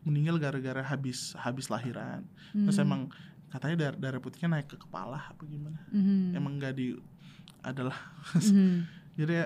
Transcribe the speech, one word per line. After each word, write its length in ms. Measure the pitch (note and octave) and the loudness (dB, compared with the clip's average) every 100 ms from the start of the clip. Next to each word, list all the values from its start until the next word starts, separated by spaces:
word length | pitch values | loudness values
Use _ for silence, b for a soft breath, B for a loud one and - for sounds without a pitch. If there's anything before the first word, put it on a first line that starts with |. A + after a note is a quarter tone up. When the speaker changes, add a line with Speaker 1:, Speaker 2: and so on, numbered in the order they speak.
Speaker 1:
meninggal 340 | D#3+ D3 D3+ E3 | 0 2 2 2
gara-gara 460 | C#3+ C3+ C3 C3 | 0 -2 -4 -4
habis, 500 | C3 C#3 C3 B2 - - | -2 -2 -4 -6 -8 -8
habis 320 | B2 C3 B2+ | -6 -6 -4
lahiran. 560 | G#2+ A#2+ G#2+ B2 A#2+ - B B | -4 -4 -6 -8 -10 -12 B B
Terus 240 | G#3 G3+ G3+ | 2 4 6
Speaker 2:
Hmm. 80 | |
Speaker 1:
emang 180 | G3 C3+ B2+ B B B - | 4 2 -2 B B B -14
katanya 280 | C3+ C#3 E3+ | -6 -2 0
dar-, 160 | D3 C3 | 0 -2
darah 220 | C3 C3 | -4 -4
putihnya 300 | B2+ - E3+ | -8 -4 0
naik 160 | D#3 C#3 | 0 -2
ke 80 | - | -12
kepala 460 | - E2+ G2 C#3+ | -12 -10 -8 -10
apa 160 | - - D3+ | -12 -14 -12
gimana. 340 | D3 D3 D#3+ - | -10 -10 -12 -2
Speaker 2:
Mhm. 460 | G#3 G3 G3 F#3 | 2 4 4 2
Speaker 1:
Emang 240 | F3 C#3 C#3+ | 0 -2 -2
nggak 160 | C3+ | -4
di, 240 | C3+ B2+ - - - B B B - | -2 -2 -4 -12 -20 B B B -14
adalah. 340 | - C3+ C3 B B B B | -8 -4 -4 B B B B
<laughs> 80 | E3+ | 4
Speaker 2:
Mhm. 480 | G#3 G3 F#3+ F3 E3 B B - | 8 8 8 4 -2 B B -4
Speaker 1:
Jadi 180 | D3+ E3+ | 0 0